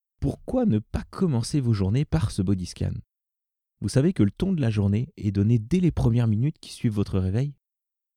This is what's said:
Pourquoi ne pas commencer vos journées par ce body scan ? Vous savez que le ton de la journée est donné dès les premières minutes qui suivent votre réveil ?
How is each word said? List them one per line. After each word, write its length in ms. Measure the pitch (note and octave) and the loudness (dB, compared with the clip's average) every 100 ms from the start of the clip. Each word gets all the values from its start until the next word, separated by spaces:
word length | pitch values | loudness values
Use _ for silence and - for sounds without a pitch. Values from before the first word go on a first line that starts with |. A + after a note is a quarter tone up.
| _ - | _ -6
Pourquoi 440 | C#3+ - - C4 | -6 -6 -6 -2
ne 140 | A#3 G#2+ | 2 0
pas 260 | - - - | -2 -8 -8
commencer 500 | - F#3 A#2+ A#2 D3+ | -4 0 0 -2 -2
vos 120 | A#2+ | 2
journées 320 | G#2+ F#2+ A#2+ | 2 2 0
par 260 | D3+ - G#2 | 0 0 -2
ce 100 | - | -2
body 260 | F#2+ G2 F2 | 0 0 -4
scan ? 280 | - F#2 F2+ - _ _ _ _ _ _ - | -6 -6 -6 -12 _ _ _ _ _ _ -8
Vous 80 | G2+ | -2
savez 240 | B2+ D3+ | 2 2
que 120 | F#3+ | 2
le 60 | G#2 | 0
ton 220 | - F#3+ | 0 -2
de 80 | F3+ | 0
la 100 | A#2+ | 0
journée 420 | G#2+ G2 G2+ B2 - | 2 2 0 -2 -4
est 140 | G#2 | -2
donné 280 | G2+ G2+ A#2+ | 2 2 2
dès 200 | G#2+ F#3 | 2 2
les 140 | F3+ | 2
premières 340 | - C3 A#2 A2+ | 2 2 2 2
minutes 320 | G#2 C3+ - | 2 0 -4
qui 120 | - | -14
suivent 220 | - A#2+ | -4 -4
votre 240 | G#2 G2 G2 | 0 -2 0
réveil ? 360 | F#2 G#2 C#3+ C#3 _ _ _ _ _ | 0 -2 -4 -8 _ _ _ _ _